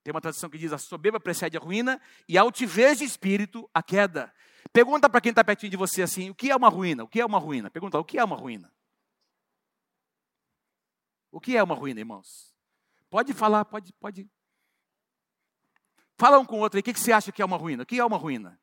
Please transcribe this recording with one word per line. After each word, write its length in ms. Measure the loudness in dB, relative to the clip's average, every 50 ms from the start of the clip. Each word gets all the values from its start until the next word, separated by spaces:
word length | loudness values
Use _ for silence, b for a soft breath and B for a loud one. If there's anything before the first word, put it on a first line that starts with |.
Tem 100 | _ -8 -10
uma 80 | -8
tradução 280 | -8 -8 -10 -10 -14 -14
que 80 | -12
diz, 140 | -12 -8 -8
"A 60 | -8
soberba 420 | -10 -10 -14 -16 -2 -2 -2 -2 -2
precede 380 | _ -6 -6 -6 -6 -6 -8
a 20 | -10
ruína 420 | -10 -6 -6 -4 -4 -4 -6 -6 b b b b b
e 100 | 2 4
a 40 | 6
altivez 580 | 6 4 2 -4 -6 -4 2 6 6 6 6 4
de 60 | -2
espírito 640 | -8 -8 -6 -2 -2 0 0 -2 -4 -8 -18 -20 -4 _
a 100 | -4 -4
queda." 500 | 0 2 2 2 2 -2 -8 -10 -10 B B B B B B B B
Pergunta 380 | _ 6 6 6 4 4 4 4
pra 120 | 4 4
quem 120 | 0 4 4
tá 100 | 4 4
pertinho 280 | 4 0 -4 -4 -10
de 60 | -6
você 240 | -4 -4 -4 -2 -2
assim, 280 | -2 -4 -4 -8 -8 -10
"O 60 | -10
que 140 | -8 -2 -2
é 60 | 0
uma 140 | 4 4 4
ruína? 340 | 2 2 -4 -4 -4 -6 -8
O 40 |
que 120 | -6 -4 -4
é 60 | -2
uma 120 | 0 -2
ruína?" 320 | -2 -2 -4 -8 -8 -8 -10
Pergunta, 300 | _ -12 -10 -4 -4 -4
"O 60 | -6
que 120 | -4 -2
é 60 | -2 -2
uma 120 | -2 -2
ruína?" 360 | -10 -10 -14 -14 -14 -16 _ _ _ _ _ _ _ _ _ _ _ _ _ _ _ _ _ _ _ _ _ _ _ _ _ _ _ _ _ _ _ _ _ _ _ _ _ _ _ _ _ _ _ _ _ _ _ _ _ _ _ _ _
O 120 | -20 -14
que 160 | -8 -2 0
é 60 | 0 0
uma 120 | 0 -2
ruína, 240 | -6 -6 -10 -8 -10
irmãos? 540 | -12 -12 -14 -18 _ -20 -20 -20 -20 _ _ _ _ _ _ _ _ _ _ _ _ _ -4
Pode 180 | -4 -2 -2
falar, 320 | -4 0 2 2 2 2 0
pode, 280 | _ -10 -16 -16 -16 _
pode. 340 | _ -16 -16 -16 -16 -20 _ _ _ _ _ _ _ _ _ _ _ _ _ _ _ _ _ _ _ _ _ _ _ _ _ _ _ _ _ _ _ _ _ _ _ _ _ _
Fala 220 | 4 6 8 8 8
um 60 | 6
com 120 | 4 -2
o 40 | -2
outro 160 | -2 0 0
aí, 40 | -2
o 20 | -4
que 80 | -4
que 80 | -6 -4
você 120 | 0 2
acha 200 | 2 2 2 -2
que 120 | -6 -6 -4
é 20 |
uma 120 | -4 -4
ruína? 260 | -6 -6 -6 -8 -8 -8
O 20 |
que 140 | -6 -2 -2
é 40 | 0
uma 140 | 0 0
ruína? 420 | -2 -4 -6 -8 -8 -10 -14 -20 _